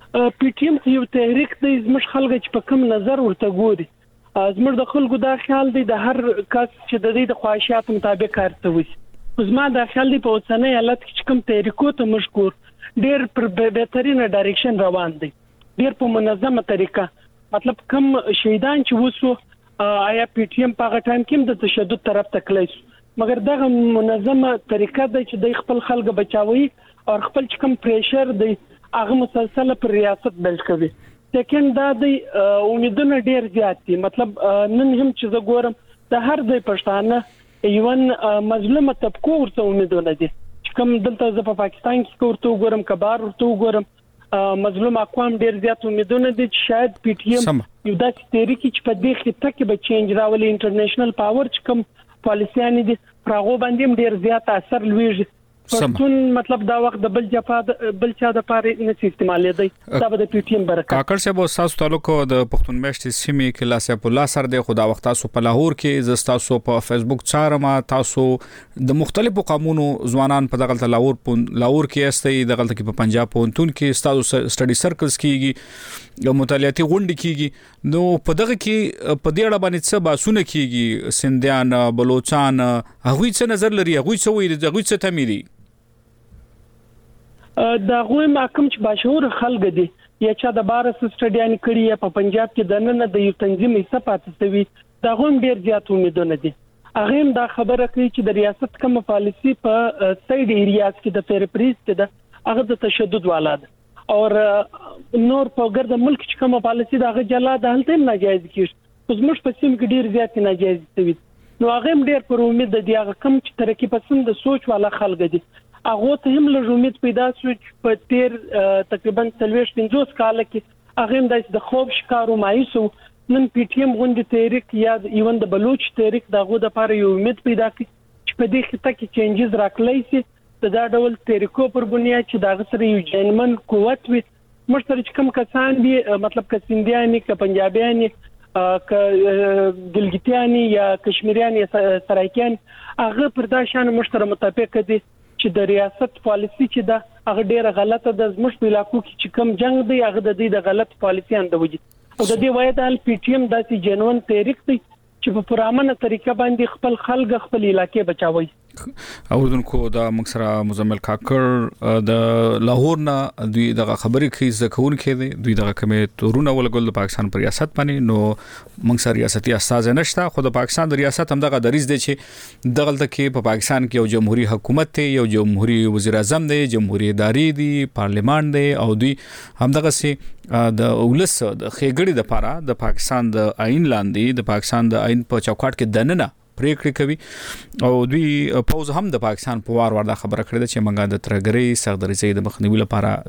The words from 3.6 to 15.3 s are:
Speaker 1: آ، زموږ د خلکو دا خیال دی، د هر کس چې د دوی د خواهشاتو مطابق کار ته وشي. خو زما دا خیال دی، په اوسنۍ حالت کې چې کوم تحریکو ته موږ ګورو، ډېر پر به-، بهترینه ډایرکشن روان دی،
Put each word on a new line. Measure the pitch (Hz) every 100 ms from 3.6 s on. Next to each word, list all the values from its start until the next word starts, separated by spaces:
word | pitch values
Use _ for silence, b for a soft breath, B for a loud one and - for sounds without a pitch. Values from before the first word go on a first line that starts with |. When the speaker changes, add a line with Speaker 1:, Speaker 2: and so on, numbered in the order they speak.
| 220 190 160 _ _ _ _ 202
Speaker 1:
آ، | 196
زموږ | 190 254 247
د |
خلکو | 254 285 262 247
دا | 262 262 -
خیال | 269 269
دی، | 254
د | 226
هر | 214 220 254 240 208
کس | - 247 240 - -
چې | 233
د | 220
دوی | 220 247
د |
خواهشاتو | 233 214 214 - 226 220
مطابق | 214 202 196 214
کار | - 190 165
ته | 185
وشي. | 165 160 - - - - -
خو |
زما | 202 247 285
دا | 247 233
خیال | 254 262
دی، | 269
په | 226
اوسنۍ | 220 - 226 262 247
حالت | 233 240
کې | - -
چې |
کوم | - 254
تحریکو | - 208 208 - 285
ته | 285
موږ | 226 214 185 202
ګورو، | 190 - B B B -
ډېر | 262 285 247
پر | - 226
به-، | 180 226
بهترینه | 214 233 254 262 262 226
ډایرکشن | 196 196 202 254 214
روان | 190 185 170 156
دی، | 151